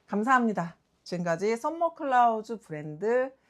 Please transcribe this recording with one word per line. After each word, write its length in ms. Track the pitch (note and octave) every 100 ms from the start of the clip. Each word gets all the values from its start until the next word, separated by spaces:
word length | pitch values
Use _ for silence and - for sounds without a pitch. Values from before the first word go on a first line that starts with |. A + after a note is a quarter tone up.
| -
감사합니다. 680 | G#3 A3 B3+ A#3 F#3 E3+ - _ _
지금까지 540 | - F3 F3 E3 G#3 A3+
썸머 380 | D4+ E4 E4 E4
클라우즈 640 | C#4+ B3 A#3+ A3 G#3+ A3
브랜드 760 | - D3+ D3+ D3+ G#3 B3 C4 -